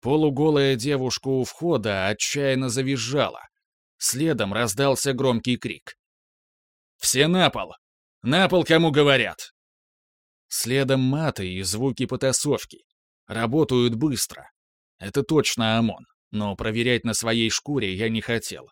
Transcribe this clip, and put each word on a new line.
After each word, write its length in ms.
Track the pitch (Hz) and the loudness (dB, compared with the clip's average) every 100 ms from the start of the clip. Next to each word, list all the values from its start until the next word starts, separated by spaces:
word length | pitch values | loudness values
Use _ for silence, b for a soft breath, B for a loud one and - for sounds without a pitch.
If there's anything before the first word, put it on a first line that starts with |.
Полуголая 720 | 120 151 156 139 156 147 139 131 | 0 2 2 2 2 4 2 0
девушка 540 | 127 139 127 - 135 | -2 -2 -2 -4 -2
у 160 | 131 123 | -2 -2
входа 600 | - 170 147 107 98 95 | -4 -2 0 0 0 -2
отчаянно 600 | 104 - 143 139 131 131 | -2 -4 -2 0 0 0
завизжала. 800 | 117 131 135 113 143 107 58 - _ _ _ _ _ | -2 -2 -2 -2 0 -2 -4 -20 _ _ _ _ _
Следом 560 | - 127 160 131 101 | -6 -2 0 0 -2
раздался 600 | 104 120 - 139 131 139 | 0 -2 0 0 2 0
громкий 420 | 127 131 117 127 123 | 0 0 0 0 -4
крик. 400 | 120 78 - - _ _ _ _ _ _ _ _ _ _ | -4 -12 -16 -20 _ _ _ _ _ _ _ _ _ _
«Все 300 | - 131 151 | -2 2 2
на 220 | 185 160 | 4 2
пол! 260 | 113 92 - _ _ _ _ | 0 -10 -14 _ _ _ _
На 280 | 117 156 190 | 0 2 4
пол, 160 | 180 160 | 2 4
кому 260 | 160 165 | 4 4
говорят!» 640 | 143 143 135 104 82 - _ _ _ _ _ _ _ _ _ _ | 4 4 4 2 -6 -16 _ _ _ _ _ _ _ _ _ _
Следом 500 | - 113 131 131 135 | -6 -2 0 2 2
маты 480 | 127 143 160 - 95 | 2 2 -2 -4 -6
и 80 | 92 | -4
звуки 440 | 95 104 135 120 127 | -4 -2 -2 -2 -4
потасовки. 760 | 131 135 127 147 123 - - _ _ _ _ _ | 0 0 0 0 -2 -4 -18 _ _ _ _ _
Работают 680 | - 117 143 151 127 120 113 | -4 0 2 2 4 2 2
быстро. 560 | 151 120 - - - _ _ _ _ _ | -2 -2 -6 -10 -20 _ _ _ _ _
Это 240 | 101 139 | -6 -4
точно 540 | - 156 - - 113 113 | 2 2 2 0 0 2
омон, 280 | 117 - - _ _ | 2 -2 -14 _ _
но 260 | 104 104 95 | -4 -4 -4
проверять 480 | 110 110 120 120 117 | -4 0 0 0 0
на 80 | |
своей 360 | 107 113 117 113 | -4 0 0 0
шкуре 460 | - - 143 104 92 | -2 -4 -4 -2 -2
я 140 | 113 | -2
не 100 | 113 | -2
хотел. 480 | - 117 - 80 64 | -2 -4 -4 -14 -16